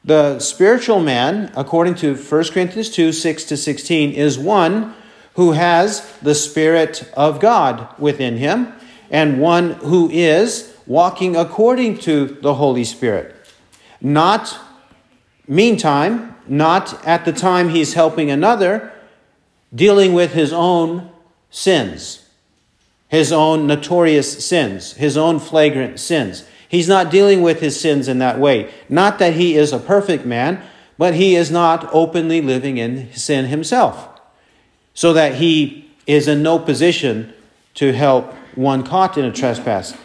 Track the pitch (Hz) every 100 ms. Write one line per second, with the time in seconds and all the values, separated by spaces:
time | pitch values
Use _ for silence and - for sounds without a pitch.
0 | - 156 147 131 - - 190 240 240 208
1 | 156 123 143 202 196 - 127 165 175 170
2 | 151 135 - 151 165 185 180 220 220 -
3 | 160 160 170 156 - 147 - 143 - 165
4 | 147 139 147 127 156 208 165 214 220 -
5 | - - _ - 175 151 175 170 202 208
6 | - - 143 147 - 156 156 165 160 -
7 | 127 131 151 143 208 226 143 117 117 -
8 | 147 143 127 117 143 220 240 - - -
9 | - 147 156 131 160 170 175 - 139 180
10 | 165 160 170 160 233 - - - - 143
11 | 180 175 185 165 165 - 226 254 233 196
12 | - 151 135 - 143 139 143 123 117 -
13 | 120 98 - - _ _ _ _ _ -
14 | 135 147 170 220 - - - - _ _
15 | _ _ _ _ - 151 233 214 156 143
16 | 165 233 - - - 143 160 180 - -
17 | - 170 170 147 185 180 175 165 147 170
18 | 160 160 147 139 196 233 185 220 - -
19 | - _ _ _ _ _ _ 117 202 202
20 | 190 175 175 160 147 170 175 175 165 175
21 | - - _ _ _ - 190 170 101 78
22 | - - _ _ _ _ _ _ _ _
23 | _ 156 156 165 156 160 147 147 - 175
24 | 165 151 135 - - 180 120 98 - -
25 | 147 147 160 160 - 160 151 135 123 127
26 | - 165 104 87 - - _ 175 165 196
27 | 170 185 202 190 170 160 156 - 160 143
28 | 131 127 127 117 143 127 143 - - 151
29 | 202 202 180 160 175 151 147 135 - 202
30 | 196 156 123 120 135 190 - - _ -
31 | 175 165 190 175 160 170 170 165 - 160
32 | 165 170 160 165 139 131 139 127 117 131
33 | 120 - - 139 131 151 160 247 156 -
34 | - - _ _ _ _ _ _ _ -
35 | 170 160 151 131 165 156 143 - - _
36 | - 147 143 147 156 165 165 127 170 170
37 | 139 110 110 - _ _ _ - 139 123
38 | 143 131 127 - - - 135 131 123 185
39 | 185 156 127 101 127 113 127 101 - -